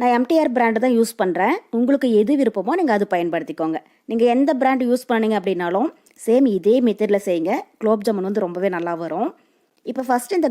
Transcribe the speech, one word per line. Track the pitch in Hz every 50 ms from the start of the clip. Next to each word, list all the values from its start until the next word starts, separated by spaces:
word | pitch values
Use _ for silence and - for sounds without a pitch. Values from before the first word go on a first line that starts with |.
நான் | 247 247 240
எம் | 240 254 -
டி | 330 320 302
ஆர் | 294 233
பிராண்ட் | 247 233 226 220 - 254
தான் | 262 240 226
யூஸ் | 226 226 - -
பண்றேன். | 202 185 165 175 190 233 330 480 - _ -
உங்களுக்கு | 233 247 247 277 277 277 247 220 208
எது | 214 202 302 277
விருப்பமோ | 269 226 - 202 180 226 311 381
நீங்க | 349 262 214
அது | 208 208 202 185
பயன்படுத்திக்கோங்க. | 175 170 170 165 165 156 - 156 - 160 160 160 - - _ _ _ _ -
நீங்க | 220 233 233 240 240
எந்த | 254 285 285 302 247
பிராண்ட் | 269 262 269 254 254 240
யூஸ் | 247 247 - - 233
பண்ணீங்க | 220 220 220 220 208
அப்படின்னாலும் | 180 196 190 175 180 170 170 185 262 339 - _ _ _ _ - -
சேம் | 226 226 262 277 247 202
இதே | 185 165 202 233 262 247
மெத்தட்ல | 226 196 - 214 196 202 196 196
செய்யுங்க. | 196 180 170 160 180 233 - - - _ - 220
குலோப் | 214 220 214 208
ஜாமுன் | 233 214 196 185 196
வந்து | 202 214 196
ரொம்பவே | 175 175 180 190 196 185
நல்லா | 170 170 175 170 165 170
வரும். | 160 156 180 233 359 - _ _ _ _ _ _ _ _ _ - -
இப்ப | 240 262 254 247
ஃபர்ஸ்ட் | 247 240 - - 370 359
இந்த | 311 269